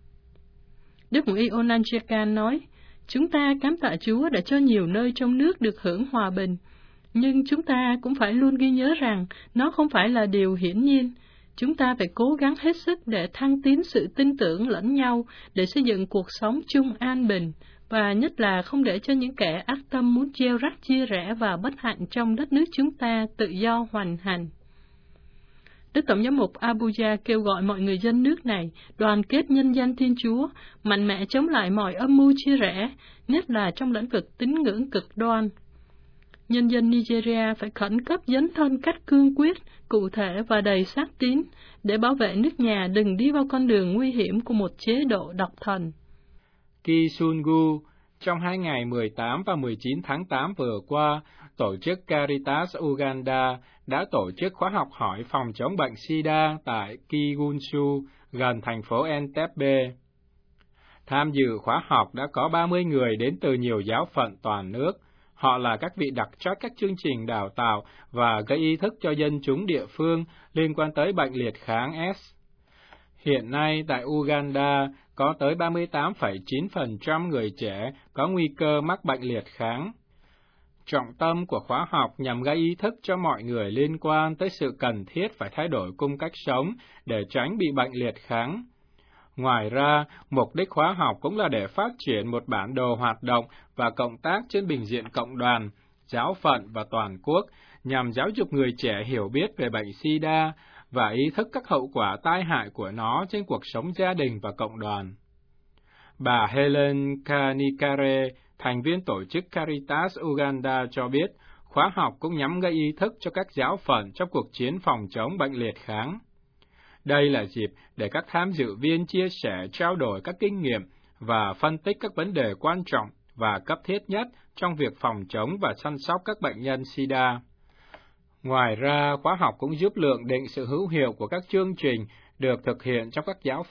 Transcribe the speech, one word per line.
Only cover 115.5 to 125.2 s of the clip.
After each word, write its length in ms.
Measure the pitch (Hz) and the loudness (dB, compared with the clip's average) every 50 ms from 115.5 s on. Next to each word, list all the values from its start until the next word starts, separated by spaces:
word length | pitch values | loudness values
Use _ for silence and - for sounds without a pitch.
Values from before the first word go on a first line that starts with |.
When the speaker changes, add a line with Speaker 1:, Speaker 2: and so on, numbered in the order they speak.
| 135 | -2
Speaker 2:
liệt 220 | 120 117 110 104 | -4 -4 -4 -6
kháng. 440 | - - - 107 107 113 143 196 226 - _ _ _ _ _ _ _ - _ _ _ _ - - _ - | -8 -10 -8 -6 -6 -4 -6 -8 -10 -14 _ _ _ _ _ _ _ -20 _ _ _ _ -20 -20 _ -2
Đây 240 | 143 143 147 143 143 | 0 2 4 4 4
là 160 | 139 117 104 | 2 0 -2
dịp 240 | 95 - 117 107 101 - _ _ _ - | -4 -4 -4 -6 -6 -6 _ _ _ -8
để 120 | - 107 98 | -6 -6 -4
các 140 | - 156 - | -4 -4 -6
tham 240 | - - 170 175 196 | -2 -2 -2 0 0
dự 240 | 185 151 127 110 98 | -2 -2 -2 -4 -4
viên 300 | 110 135 156 165 170 180 | -4 -2 0 0 0 -2
chia 220 | - - 185 185 185 | -2 -2 -2 -2 -2
sẻ, 380 | - - - 113 95 90 92 101 | -4 -6 -6 -6 -4 -4 -8 -8
trao 240 | - - 170 170 185 | -4 -2 -2 0 0
đổi 260 | 170 127 113 98 95 - | 0 -2 -2 -4 -6 -8
các 120 | 185 180 - | -10 -6 -2
kinh 220 | 214 202 202 190 | -2 -2 -2 -2
nghiệm 200 | 160 131 120 104 - - _ _ _ _ _ - | -2 -2 -2 -2 -6 -10 _ _ _ _ _ -12
và 340 | 117 113 117 110 104 98 92 | -4 -2 0 0 0 -2 -2
phân 240 | - - 156 160 | -2 -2 -2 -2
tích 200 | 156 - 202 202 196 | -2 -4 -4 -4 -4
các 160 | - 208 - | -6 -8 -4
vấn 180 | 160 165 202 190 | -4 -4 -2 -2
đề 200 | 151 123 107 95 - | -2 0 -2 -2 -2
quan 240 | - 156 175 185 175 | -2 -2 -2 -2 -4
trọng 220 | - 143 120 107 101 - _ _ _ - | -2 -2 -2 -2 -4 -12 _ _ _ -8
và 240 | 123 113 110 101 95 - | -2 -2 0 0 -2 -4
cấp 140 | - 160 - - | -6 -6 -6 -4
thiết 160 | - 190 208 202 | -4 -4 -4 -4
nhất 200 | - 190 214 247 247 - - _ _ - | -4 -4 -4 -4 -6 -12 -20 _ _ -8
trong 200 | - 185 180 165 | -4 -4 -4 -2
việc 180 | 147 143 110 - - | -2 -2 -4 -4 -4
phòng 240 | - 120 113 101 | -4 -4 -4 -4